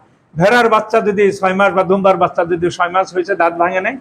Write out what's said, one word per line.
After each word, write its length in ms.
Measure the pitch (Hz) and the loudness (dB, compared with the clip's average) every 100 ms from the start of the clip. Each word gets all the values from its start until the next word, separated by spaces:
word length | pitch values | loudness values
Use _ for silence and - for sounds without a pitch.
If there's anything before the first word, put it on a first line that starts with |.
| _ _ _ 151 | _ _ _ 0
ভেড়ার 320 | 196 240 226 | 2 4 2
বাচ্চা 320 | 214 214 226 | 0 0 -2
যদি 320 | 196 196 196 | 0 2 0
ছয় 220 | 190 190 | 0 -2
মাস 180 | 190 175 | 2 0
বা 100 | 180 | 2
দুম্বার 340 | 175 196 190 180 | 0 2 2 2
বাচ্চা 280 | 175 - | 0 -2
যদি 260 | 175 175 175 | -4 -2 -4
ছয় 180 | - 175 | -2 -2
মাস 260 | 185 185 | -2 -2
হয়েছে, 220 | 180 175 180 | -4 -4 0
দাঁত 180 | 170 | 0
ভাঙে 260 | 170 175 185 | 0 -2 -2
নাই, 180 | 214 269 | -4 -8